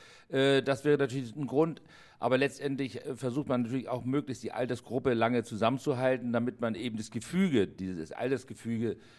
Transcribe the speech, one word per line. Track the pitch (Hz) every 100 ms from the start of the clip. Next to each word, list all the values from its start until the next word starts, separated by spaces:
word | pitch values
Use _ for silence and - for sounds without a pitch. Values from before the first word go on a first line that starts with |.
| - - -
Äh, | 135 135 135
das | 131 131
wäre | 147 143
natürlich | 135 135 120 143
ein | 127
Grund, | 131 165 - - - - -
aber | 120 127
letztendlich, | 139 - 139 135 135 123
äh, | -
versucht | 120 131 131 143
man | 123
natürlich | 113 131 113
auch | 123
möglichst | 120 143 - 120
die | 110
Altersgruppe | 113 127 123 - 127 135
lange | 113 113 123
zusammenzuhalten, | - 104 113 135 147 123 131 127 120
damit | 117 120 113
man | 117
eben | 110 120 110
das | 107
Gefüge, | 113 - 180 190 120 92
dieses | - 95 87 80
Altersgefüge | - 123 131 - 110 113 113 113 90 -